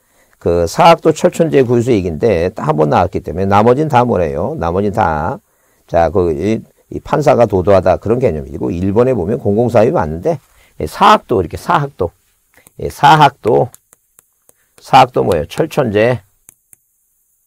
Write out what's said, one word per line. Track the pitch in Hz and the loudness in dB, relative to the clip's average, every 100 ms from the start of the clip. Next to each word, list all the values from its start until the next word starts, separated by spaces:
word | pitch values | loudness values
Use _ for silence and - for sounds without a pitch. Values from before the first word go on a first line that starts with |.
| _ _ _ _ | _ _ _ _
그 | 95 85 85 | -2 0 0
사학도 | - 170 165 170 | 4 4 4 2
철천제 | 151 180 - 165 143 | 0 -2 0 0 2
구유수 | 120 120 117 | 2 0 0
얘기인데 | 110 90 78 117 90 87 | 0 -2 -2 0 0 -2
딱 | - 139 | -4 -4
한 | 151 | 0
번 | 151 | 0
나왔기 | 120 87 87 | 2 0 -2
때문에 | - 78 98 | -8 -6 0
나머지는 | 101 110 127 156 | 2 2 2 2
다 | 123 123 | 0 2
뭐래요? | 98 82 69 104 156 | 0 -2 -2 -6 -4
나머지는 | 82 90 104 | -4 -2 -2
다, | 101 90 76 82 147 _ _ _ _ _ | 0 -2 -2 -4 -8 _ _ _ _ _
자, | 82 82 | 0 0
그 | 92 87 | 0 -2
이, | 71 95 113 - _ _ | -2 -2 -4 -6 _ _
이 | 120 | -14
판사가 | - - 143 117 117 | -4 -2 2 2 2
도도하다 | 95 90 95 90 82 | 0 2 2 2 0
그런 | 98 123 | 0 -2
개념이고, | 127 78 67 69 - | -2 -4 -8 -10 -6
일 | 85 92 | -4 -2
번에 | 101 123 | 0 0
보면 | 127 85 - | 0 -4 -4
공공사업이 | 104 101 120 113 113 | -2 -2 0 2 2
맞는데, | 160 80 82 135 165 - _ _ - | 0 -4 -6 -6 -6 -10 _ _ -12
예, | 78 | -10
사학도 | - 196 214 - 110 | 0 2 2 0 -2
이렇게 | 85 - | -2 -6
사학도, | - 175 143 - 87 - _ _ _ _ _ - | -4 -2 -4 -6 -8 -8 _ _ _ _ _ -12
예, | 76 | -12
사학도, | - 151 156 143 - 104 135 135 - _ _ _ _ _ _ _ _ _ _ | 0 4 4 4 2 0 0 0 -6 _ _ _ _ _ _ _ _ _ _
사학도 | - 131 131 131 | 0 2 2 0
뭐예요? | 127 85 73 | -2 -2 -4
철천제, | - 160 - 123 101 117 123 - _ _ _ _ _ _ _ _ _ _ _ | -6 -4 -4 -2 0 0 -2 -8 _ _ _ _ _ _ _ _ _ _ _